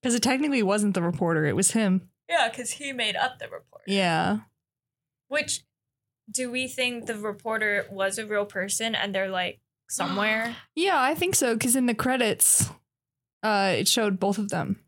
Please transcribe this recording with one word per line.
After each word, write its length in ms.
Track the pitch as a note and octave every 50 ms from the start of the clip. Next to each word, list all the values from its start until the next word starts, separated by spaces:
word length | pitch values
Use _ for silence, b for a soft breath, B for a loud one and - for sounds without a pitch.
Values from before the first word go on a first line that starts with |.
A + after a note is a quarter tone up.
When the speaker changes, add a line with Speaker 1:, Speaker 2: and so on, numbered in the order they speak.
Speaker 1:
'Cause 140 | - B3+ A#3
it 60 | A#3+ A3
technically 380 | B3 C#4 C4 D4 D4+ C#4 B3+ G#3
wasn't 320 | F#3 G3+ G#3+ G#3 G3+ F#3
the 60 | F#3+
reporter. 440 | E3+ E3+ F3 - - E3+ E3 D#3 D#3
It 100 | C#3+ F#2+
was 160 | A#2+ - -
him. 380 | - A3+ A3 G3 F#3 F#3 - - _ _ _ -
Speaker 2:
Yeah, 200 | E4+ E4 B3 A3+
'cause 220 | A3+ - B3 A3
he 200 | - - C#4+ C#4
made 240 | C4+ B3 A3+ G#3+ -
up 240 | - - B3+ B3+ -
the 80 | -
reporter. 380 | - - E2 _ _ - - -
Speaker 1:
Yeah. 520 | - G3 G3 F#3+ F3 E3 D#3+ F3 F#3 G#3 G#3+ - _ _ _ _ _ _ _ _ _ _ _ _ _ _ _ _ _
Speaker 2:
Which, 320 | C4+ D4+ D#4 D4+ - - _ _ _ _ _ _ _ _ _ _ _ _ _ -
do 220 | G#3+ - B3+ B3
we 160 | A#3+ B3+ C4
think 380 | B3+ - - B3+ B3 B3 A#3+ A3+
the 100 | - A3+
reporter 680 | G#3 G3+ G#3+ G3+ G3+ - A3 A3 A3 G#3+ G#3 G3+ G3+ - -
was 280 | G3 F#3+ G3 G3 F#3+
a 80 | - A3
real 200 | G#3 G#3+ G3+ G3+
person 500 | G#3 - G3 F#3 G3 G3 - A3 A3+ A3
and 200 | - - G#3 G3
they're, 140 | F#3+ G3 F#3+
like, 320 | F#3+ F#3 F3+ F3 - _ _ _ _ _ _ _
somewhere? 680 | - - F3+ F3 F#3 G3 G3+ A3 A3 A3 A3+ A#3 A#3 - -
Speaker 1:
<gasps> 100 | _ _
Yeah, 260 | D#4 E4+ G4 F#4 D4
I 140 | B3+ C4 D#4+
think 200 | D#4 F4+ F4+ G4
so, 220 | - D4 B3 A3+
'cause 180 | A3 - C4 A#3
in 80 | C4+ B3+
the 100 | A#3+ A#3
credits, 760 | A3 - C4 C4 B3+ A#3+ G#3+ - - - - - - - - - - _ _ _ _ _ _ _ _ _ _ _ _ -
uh, 300 | A3 G#3+ G3+ G3 F#3+ F3+
it 100 | A2 E3
showed 320 | - - B3 A3 G#3 F#3+ F#3
both 180 | G3 G3 G3+
of 120 | G#3 G#3+ G3+
them. 320 | - - - C3+ G3 - _